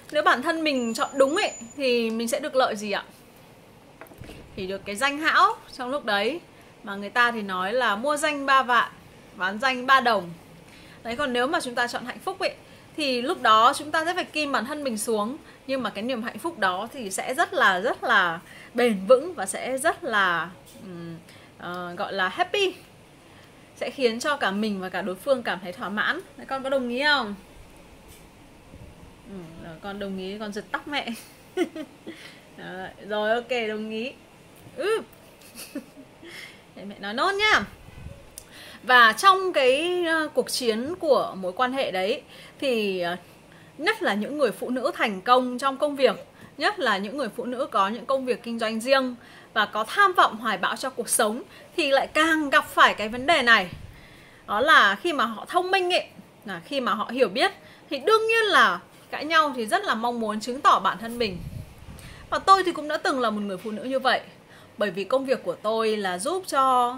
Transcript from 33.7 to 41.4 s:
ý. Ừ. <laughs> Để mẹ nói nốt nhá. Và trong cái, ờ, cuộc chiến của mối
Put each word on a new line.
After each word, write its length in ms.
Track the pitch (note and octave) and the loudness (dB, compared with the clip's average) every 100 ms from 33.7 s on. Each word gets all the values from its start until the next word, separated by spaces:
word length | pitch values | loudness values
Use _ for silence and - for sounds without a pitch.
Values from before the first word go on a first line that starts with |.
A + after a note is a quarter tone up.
| G#3+ A3 | -6 -6
ý. 240 | A3 B3 - - - - - - - | -6 -8 -10 -20 -20 -20 -20 -18 -6
Ừ. 260 | F4+ A4 A3+ - - - - - - | -2 -2 -4 -18 -20 -20 -20 -20 -14
<laughs> 80 | C#4+ - - C4+ - E4+ - - - - - | -14 -14 -20 -20 -20 -20 -18 -18 -20 -20 -18
Để 100 | F#3+ | -16
mẹ 100 | G3+ | -12
nói 140 | G3 | -8
nốt 180 | A3+ E4 | -2 0
nhá. 320 | G4+ G#4+ G#4+ G3+ - - - - - - - - - - - | 2 2 2 0 -12 -20 -18 -16 -18 -20 -20 -20 -20 -20 -10
Và 300 | G3+ B3 - | 4 8 8
trong 400 | A3 G4 F#4+ F#4 | 8 6 6 4
cái, 500 | D#4+ C4 C4 E4+ F4+ E4+ | 2 4 4 2 0 0
ờ, 240 | D#4+ D4+ | 0 0
cuộc 180 | - G#3 | -2 -2
chiến 440 | - B3 G#3+ C4 F#4 | -2 -2 -2 -2 -2
của 360 | E4 A#3 C3 | 2 4 2
mối 160 | F#3 | -4